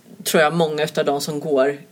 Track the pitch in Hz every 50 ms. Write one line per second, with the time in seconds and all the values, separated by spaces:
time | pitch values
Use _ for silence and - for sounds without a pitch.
0 | _ - - - - - - 175 151 151 160 175 165 156 156 151 151 156 - 160
1 | 147 147 139 143 - 165 151 147 147 160 143 131 131 143 143 - - -